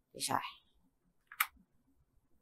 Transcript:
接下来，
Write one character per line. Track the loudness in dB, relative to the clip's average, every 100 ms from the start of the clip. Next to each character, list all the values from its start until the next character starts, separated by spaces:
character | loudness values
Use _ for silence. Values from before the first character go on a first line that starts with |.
| _
接 | -4
下 | 2
来， | 2 0 -10 -20 -20 -20 _ _ _ -6 -2 -2 -4 -20 -20 _ -20 _ -20 _ -20